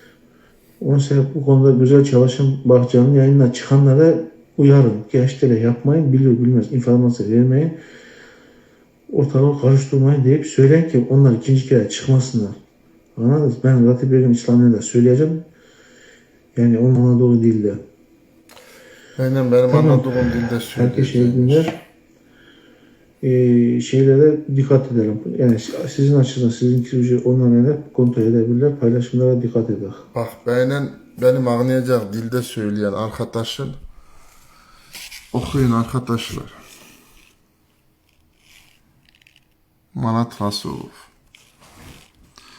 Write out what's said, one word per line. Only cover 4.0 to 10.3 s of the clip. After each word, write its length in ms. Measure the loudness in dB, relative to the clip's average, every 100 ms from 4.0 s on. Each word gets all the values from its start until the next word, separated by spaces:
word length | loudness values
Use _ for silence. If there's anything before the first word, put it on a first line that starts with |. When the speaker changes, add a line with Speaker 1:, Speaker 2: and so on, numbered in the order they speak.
| 4 2 -4 -16 _ 2
Speaker 1:
uyarın. 360 | 4 6 4 0 -4
Gençlere 480 | -2 -2 0 0 2
yapmayın, 540 | 0 -2 -2 0 0
bilir 160 | 2 2
bilmez 440 | 2 2 0 -2
informasyon 580 | -4 0 2 2 -2 -2
vermeyin. 420 | 0 2 0 -2 -6 -18 -20 -20 -20 -20 _ _ _ _ _ _ _ -8
Ortalığı 500 | -4 -2 0 0 0
karıştırmayın 600 | 2 2 0 0 2 2
deyip 220 | 2